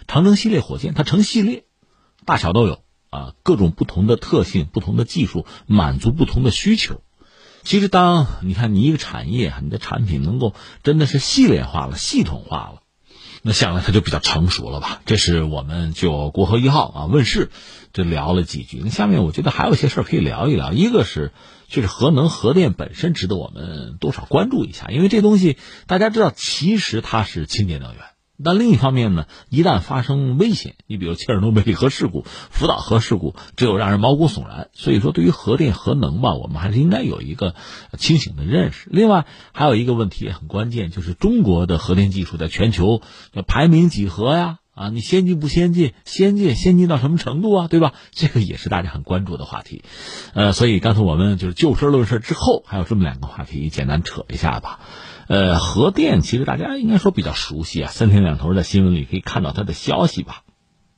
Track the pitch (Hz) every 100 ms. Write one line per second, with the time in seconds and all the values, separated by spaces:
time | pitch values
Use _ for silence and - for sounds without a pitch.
0 | - 156 190 208 220 190 - 135 160 151
1 | 151 185 208 233 202 247 - _ _ _
2 | _ _ - 156 82 101 107 69 _ _
3 | _ 71 65 - - 151 87 - - -
4 | 104 117 - 147 90 98 73 113 - 113
5 | 117 175 104 - - - - 104 76 67
6 | 107 151 139 123 131 - 196 220 - -
7 | _ _ _ _ - _ - 202 196 190
8 | 180 175 139 - 92 92 117 98 135 156
9 | - 110 76 120 90 65 71 113 - -
10 | 107 71 73 123 117 - - - - 156
11 | 143 139 - - 240 90 62 80 65 76
12 | - 285 120 64 - 76 50 - _ _
13 | _ - - - 113 104 101 90 - 101
14 | - 76 - 76 87 - 57 71 - -
15 | - 110 - 85 78 76 67 85 82 80
16 | 90 73 73 95 98 117 131 147 82 -
17 | 76 143 113 220 - - - - - -
18 | 85 80 73 90 82 71 60 64 95 -
19 | 208 170 82 - - - 143 165 139 -
20 | - 165 143 117 151 110 135 196 220 226
21 | 107 - 71 - - - _ 147 101 -
22 | 131 139 160 - 110 170 151 - - -
23 | 175 160 92 95 65 - 87 78 58 73
24 | 76 - - 151 220 254 - - - 127
25 | 196 220 208 208 180 135 - - - 185
26 | 220 220 185 - - - 156 220 - 110
27 | - 113 98 87 76 - 98 76 62 55
28 | - _ _ - 147 190 240 143 135 131
29 | 113 85 78 - - 127 170 110 - 135
30 | 123 139 135 127 226 196 - - _ 107
31 | 85 85 - 104 107 107 107 87 131 -
32 | 110 78 - - - - 135 - - 113
33 | - 101 78 - - - 123 98 101 101
34 | 113 143 160 - 64 58 - - - 123
35 | 143 156 175 - - 117 147 87 - 143
36 | 85 76 123 71 - 73 92 110 160 208
37 | 254 - 69 80 92 - - - - -
38 | - 160 - 76 76 156 165 - - 165
39 | 220 190 143 - - - 147 110 120 120
40 | 101 - 107 92 78 95 120 117 85 85
41 | 87 87 202 240 131 85 90 82 - 92
42 | 98 95 90 82 80 - 110 90 92 113
43 | - - - 101 - 117 165 160 170 104
44 | 98 87 117 165 175 165 _ - 101 113
45 | - 185 185 170 147 165 175 175 147 -
46 | - - 190 202 185 113 185 180 175 147
47 | 139 170 - 139 220 196 165 165 160 -
48 | - - 156 123 98 - - 92 90 -
49 | - 92 92 82 69 55 - - - -
50 | - - - 101 104 95 120 101 113 107
51 | 98 78 101 95 90 87 165 120 143 139
52 | 104 117 - 165 - - - 98 85 107
53 | 82 64 67 - 71 71 76 71 67 76
54 | - - - 80 76 60 - - - -
55 | - - - 98 95 82 - 95 151 196
56 | 311 190 - 120 139 139 220 277 226 208
57 | 196 185 80 - - 73 82 82 69 -
58 | 113 101 90 71 76 95 85 98 92 85
59 | 69 95 - - 78 71 - - - 147
60 | 170 - - - _ _ _ _ _